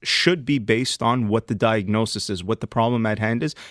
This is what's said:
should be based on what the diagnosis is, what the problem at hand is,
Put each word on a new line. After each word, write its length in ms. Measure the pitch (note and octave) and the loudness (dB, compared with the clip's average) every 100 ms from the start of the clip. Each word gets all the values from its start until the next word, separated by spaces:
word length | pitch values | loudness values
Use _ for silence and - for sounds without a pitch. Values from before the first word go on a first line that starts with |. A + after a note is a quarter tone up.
should 420 | - - E3+ F3+ B2 | -2 2 2 2 0
be 140 | C#3+ | 0
based 420 | G#2 A2+ B2+ - | 2 2 0 0
on 280 | A#2 B2 G#2+ | 0 2 2
what 180 | A2 - | 0 0
the 80 | G#2+ | 0
diagnosis 760 | A#2 A2 F#2+ G#2+ A2+ G#2+ - | 2 2 0 0 0 -2 -4
is, 140 | F#2 | -4
what 160 | F2+ A2+ | -4 -4
the 80 | - | -2
problem 400 | - A2+ A#2+ A2 | 0 2 2 0
at 100 | G#2 | 0
hand 240 | G#2+ A#2 | 0 0
is, 140 | D3+ - - | -4 -6 -18